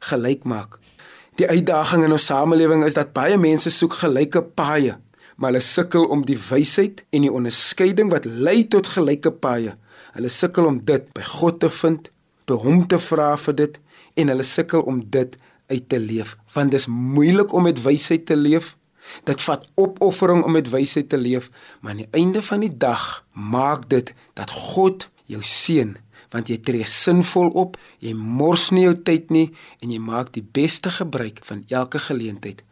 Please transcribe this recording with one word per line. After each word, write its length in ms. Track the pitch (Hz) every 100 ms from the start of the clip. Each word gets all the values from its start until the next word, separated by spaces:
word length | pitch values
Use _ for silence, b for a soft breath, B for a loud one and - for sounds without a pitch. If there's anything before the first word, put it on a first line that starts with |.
gelyk 440 | - 131 120 143
maak." 340 | 123 110 104 - B B B B B -
Die 120 | 170
uitdaging 560 | 165 156 156 156 175
in 80 | 156
ons 140 | 156 -
samelewing 580 | 139 156 165 160 160
is 100 | 151
dat 180 | 147 -
baie 240 | 135 143 202
mense 340 | 160 156 165
soek 220 | - 170
gelyke 500 | - 170 131 147 170
paaie, 540 | 170 - 147 151 127 101 _ b b b
maar 140 | 131
hulle 100 | 127
sukkel 440 | - - 175 175
om 200 | 165 147
die 140 | 135 123 -
wysheid 540 | 131 151 - 196 - -
en 100 | 147
die 100 | 143
onderskeiding 760 | 123 120 - - - 190 196 214
wat 140 | 160
lei 420 | 117 117 147 220 226
tot 200 | 202 196
gelyke 440 | - 143 147 156
paaie. 460 | 156 135 120 110 - B B B
Hulle 160 | - 120
sukkel 380 | - 175 180 160
om 180 | 127
dit 300 | 104 139 -
by 80 | -
God 380 | - - 170 170
te 100 | 165
vind, 400 | - 165 160 - _ _ _ -
by 80 |
hom 320 | 120 120 175 175
te 120 | 175
vra 380 | 175 160 147 147
vir 180 | -
dit, 260 | 143 147 - b b b -
en 120 | 147
hulle 140 | 131
sukkel 380 | 131 - 165 165
om 300 | 131 127 104
dit 260 | 131 127 - b b _
uit 180 | 131 -
te 100 | 127
leef, 380 | 110 110 107 - _
want 160 | 151 143
dis 160 | 135 123
moeilik 680 | 120 123 143 151 196 202
om 100 | 180
met 200 | 175 139
wysheid 440 | 127 147 - 165 -
te 100 | 151
leef. 400 | 147 160 160 - _ B B B
Dit 160 | - 139
vat 280 | - 143 -
opoffering 680 | - 190 190 202 185 180 175
om 80 | 160
met 180 | 160 127
wysheid 380 | 131 139 156 143
te 80 | 143
leef, 340 | 120 127 123 B B B
maar 100 | 104
aan 60 | 104
die 120 | -
einde 320 | 160 180 202
van 180 | 208 202
die 160 | 214 127
dag 480 | 131 120 - - -
maak 560 | - 104 123 139 147 117
dit 260 | 131 123 b b
dat 160 | - 98
God 580 | - - 185 190 190 - _ -
jou 160 | 107
seën, 540 | - - - 156 107 104 - b b
want 180 | 117 117
jy 80 | 113
tree 280 | 139 117
sinvol 640 | 107 - - 175 175 180 175
op, 280 | - 180 - B B
jy 140 | 113
mors 560 | 110 110 123 151 175 -
nie 120 | 185
jou 120 | 180
tyd 360 | 175 175 160 165
nie 220 | 160 160 B B B
en 100 | 120
jy 80 | 113
maak 340 | 110 117 123
die 100 | 117 107
beste 380 | 135 160 - 185
gebruik 500 | - 175 131 113 -
van 220 | - 104 98
elke 300 | 127 127 147
geleentheid. 640 | - 131 113 101 101 95 _